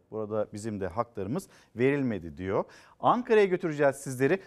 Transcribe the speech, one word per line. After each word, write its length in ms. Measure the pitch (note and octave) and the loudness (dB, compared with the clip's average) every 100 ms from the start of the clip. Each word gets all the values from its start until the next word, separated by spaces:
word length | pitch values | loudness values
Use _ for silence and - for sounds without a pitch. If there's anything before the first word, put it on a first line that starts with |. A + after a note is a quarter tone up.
| - | -12
Burada 380 | G#2+ G#2+ G#2+ G#2 | -8 -4 -4 -4
bizim 280 | G#2+ A2 G#2 | -6 -6 -4
de 60 | F#2 | -6
haklarımız 640 | G2 A#2 - F#2+ E3 - - _ A2 | -4 -4 -4 -6 -6 -8 -20 _ 0
verilmedi." 600 | C3 C#3+ C3 G2+ E2 D2 | 2 2 0 -4 -8 -8
diyor. 280 | F#2 A#2+ - - - - | -4 -2 -4 -10 -20 0
Ankara'ya 440 | C3 A3 A#3+ G#3+ | 2 2 4 4
götüreceğiz 520 | G3 F3+ E3+ D3 C#3+ C3 | 4 2 -2 2 2 2
sizleri. 440 | C#3+ B2+ C3+ F#3+ | -6 0 2 2